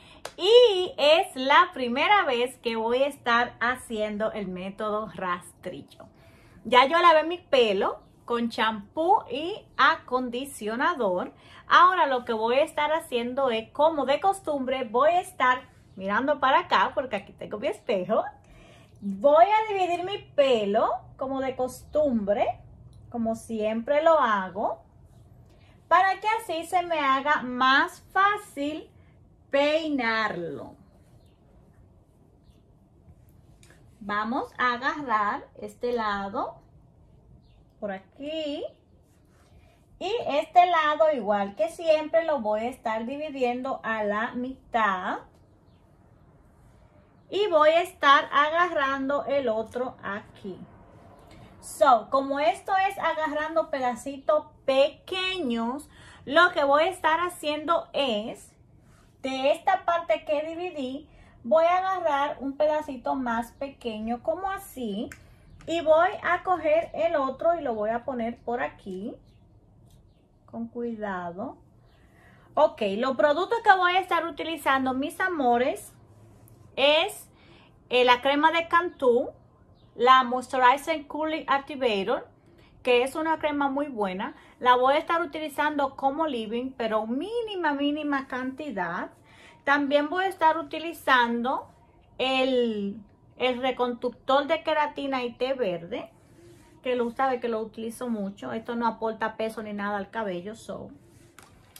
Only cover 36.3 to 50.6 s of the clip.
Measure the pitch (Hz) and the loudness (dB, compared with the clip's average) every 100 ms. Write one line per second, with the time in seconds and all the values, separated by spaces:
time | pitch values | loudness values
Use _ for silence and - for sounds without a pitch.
36.3 | 233 640 - - - - _ _ - _ | -6 -6 -10 -20 -20 -20 _ _ -20 _
37.3 | - _ - _ _ 208 190 - _ 277 | -20 _ -20 _ _ -10 -10 -14 _ -10
38.3 | 320 302 294 453 - _ - _ _ _ | -6 -6 -6 -10 -14 _ -20 _ _ _
39.3 | _ _ - - _ _ - 349 466 - | _ _ -20 -20 _ _ -10 -4 -4 0
40.3 | 285 320 359 359 330 302 302 320 285 202 | -2 4 6 6 4 2 4 2 2 0
41.3 | 208 196 202 330 - 330 311 302 330 330 | -2 -2 -4 -4 -2 0 2 2 0 0
42.3 | 294 214 214 233 254 233 220 233 285 311 | -2 -2 -2 -4 -6 -6 -6 -6 -8 -10
43.3 | 269 247 247 262 - 220 220 208 208 240 | -2 -2 -2 -4 -6 -4 -2 -2 -2 -4
44.3 | 247 254 262 - 233 208 185 196 381 - | -6 -8 -10 -6 0 0 0 -4 -8 -10
45.3 | _ _ _ _ _ _ _ _ _ _ | _ _ _ _ _ _ _ _ _ _
46.3 | _ _ _ - _ _ _ _ _ _ | _ _ _ -20 _ _ _ _ _ _
47.3 | 359 415 320 302 330 359 - 285 285 302 | -2 2 6 6 6 0 2 6 6 6
48.3 | 277 302 330 349 320 269 269 269 285 - | 0 2 2 0 0 -2 -2 -2 -2 0
49.3 | 277 254 220 220 247 254 - - 208 - | -2 0 -2 -4 -6 -8 -8 -10 -10 -12
50.3 | - 202 175 | -16 -14 -14